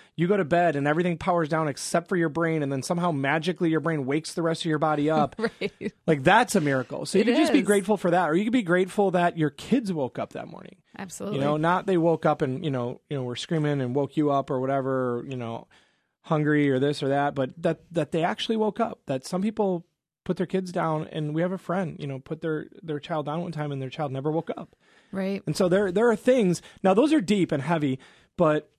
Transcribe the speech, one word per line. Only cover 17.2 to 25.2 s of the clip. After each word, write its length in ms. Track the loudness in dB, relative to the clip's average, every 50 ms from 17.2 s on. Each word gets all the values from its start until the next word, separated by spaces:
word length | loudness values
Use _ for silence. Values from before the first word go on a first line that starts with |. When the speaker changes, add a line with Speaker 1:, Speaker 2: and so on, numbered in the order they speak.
| 0 0 -2
Speaker 1:
but 160 | -2 -4 -4 -4 -2
that, 180 | -2 -2 -2 -4 -8 -6
that 200 | -4 -4 -2 -2
they 100 | -2 -2 0
actually 320 | -2 -2 -4 -4 -2 -2
woke 220 | 0 0 -2 -2 -2
up, 200 | -4 -4 -6 -8 _
that 180 | -6 -6 -6 -4
some 160 | -6 -4 -2
people 460 | -2 -2 -2 -2 0 0 -2 -4 -6 _ _ _ _ _ _ _ -6
put 120 | -4 -4
their 100 | -2 -2
kids 240 | -2 -2 -2 -2 -2
down, 340 | -4 -2 -2 0 -2 -2 -4 -6
and 240 | -6 -6 -4 -4 -2
we 60 | -2
have 120 | -2 -2
a 60 | -4 -6
friend, 380 | -6 -4 -4 -2 -4 -4 -6 -8
you 80 | -8
know, 120 | -8 -8 -10
put 240 | -10 -10 -10 -6
their, 240 | -4 -4 -4 -4 -6 -10 -16 -14
their 160 | -10 -8 -8 -8
child 240 | -6 -6 -6 -4 -4
down 140 | -4 -4 -6
one 120 | -6 -6
time 200 | -6 -6 -6 -6
and 80 | -6 -6
their 80 | -8 -8
child 240 | -6 -6 -6 -6
never 180 | -4 -4 -2 -2
woke 200 | -2 -2 -2 -4 -6
up. 200 | -10 -12 -16 _ _ _ _ _ _ _ _
Speaker 2:
Right. 320 | -8 -6